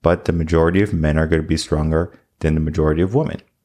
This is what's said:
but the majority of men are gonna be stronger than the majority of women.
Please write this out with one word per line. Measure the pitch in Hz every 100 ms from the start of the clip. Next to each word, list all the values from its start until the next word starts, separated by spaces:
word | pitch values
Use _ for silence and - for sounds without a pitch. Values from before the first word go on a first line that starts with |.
but | 82 85
the | -
majority | 85 78 82 82 92
of | 104
men | 85 76 78
are | 80
gonna | 80
be | 78 78
stronger | - 78 78 80 85 - _ -
than | 80
the | 78
majority | 78 76 78 78
of | 92
women. | 123 156 - - _